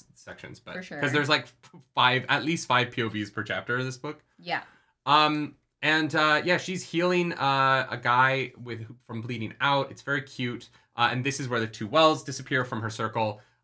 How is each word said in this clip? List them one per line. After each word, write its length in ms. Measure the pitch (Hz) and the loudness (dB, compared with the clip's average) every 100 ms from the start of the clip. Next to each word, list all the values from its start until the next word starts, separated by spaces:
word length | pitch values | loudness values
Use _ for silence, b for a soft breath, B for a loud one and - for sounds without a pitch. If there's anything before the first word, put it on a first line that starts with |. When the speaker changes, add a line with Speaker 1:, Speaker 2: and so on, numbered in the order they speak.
| - | -18
Speaker 1:
sections, 460 | - - - - - | -20 -20 -18 -16 -18
but 160 | - - | -14 -14
Speaker 2:
For 60 | |
sure. 160 | 185 151 | -12 -6
Speaker 1:
'cause 100 | 143 | 0
there's, 180 | 147 143 | 0 2
like, 140 | 147 - _ | 0 0 _
f-, 160 | - - _ 135 | -20 -20 _ 4
five, 280 | 127 127 123 | 4 4 0
at 160 | 139 | 0
least 240 | 127 170 - | 0 -4 2
five 240 | 123 120 | 2 2
P 100 | 123 | -2
O 60 | 113 | -4
Vs 220 | 104 101 | -4 -6
per 100 | - | -6
chapter 340 | 104 95 95 123 | -6 -6 -4 -4
in 80 | |
this 120 | 131 127 | -4 -6
book. 260 | 147 151 _ _ | -10 -12 _ _
Speaker 2:
Yeah. 240 | 175 151 - b b _ | -8 -8 -8 b b _
Speaker 1:
Um, 520 | 131 147 151 151 143 - _ - | 2 6 6 2 -2 -8 _ -4
and, 320 | 147 156 156 | 0 2 2
uh, 260 | 160 156 151 | 2 4 4
yeah, 140 | 156 180 | 2 0
she's 260 | - 185 | 0 -6
healing, 480 | - 165 180 180 175 | -4 0 2 2 0
uh, 560 | - 139 135 135 131 131 | 0 0 4 4 4 0
a 60 | 127 | -4
guy 560 | 123 123 131 131 127 - | 0 4 4 2 -4 -10
with, 300 | 123 110 110 - - | -12 -10 -12 -16 -12
from 120 | 113 | -10
bleeding 320 | 117 117 110 - | -8 -6 -8 -2
out. 300 | 135 139 135 | 0 2 -2
It's 120 | - | -8
very 200 | - 143 | -6 -6
cute. 460 | 139 - 123 120 - b b - | -6 -6 -6 -6 -12 b b 0
Uh, 120 | 120 | 0
and 140 | 127 | 2
this 160 | 131 135 | -2 -4
is 80 | 131 | -4
where 100 | 120 | -2
the 80 | 113 | -4
two 220 | - 107 | -6 -2
Wells 340 | 143 160 147 | 4 4 4
disappear 420 | - 131 131 131 | -4 -10 -4 -2
from 160 | 123 120 | -2 -4
her 80 | 110 | -6
circle. 520 | 110 113 113 107 104 b b | -4 -4 -2 -2 -4 b b